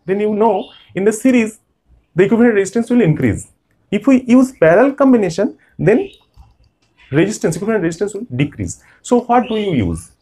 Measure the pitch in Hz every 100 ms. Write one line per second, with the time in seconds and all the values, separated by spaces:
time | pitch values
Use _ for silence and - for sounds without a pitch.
0 | - 196 214 214 226 190 - - _ -
1 | 196 208 262 247 220 - _ _ _ _
2 | _ - 190 226 240 208 190 233 233 240
3 | 190 151 127 92 - _ _ _ _ 202
4 | 208 262 254 254 262 - 160 175 277 277
5 | 269 247 190 165 233 - _ _ 151 233
6 | 392 - _ _ - _ _ _ _ _
7 | _ 139 190 214 202 165 202 220 170 170
8 | 202 196 240 120 143 - 90 - _ _
9 | - 240 240 240 233 220 208 151 92 82
10 | - _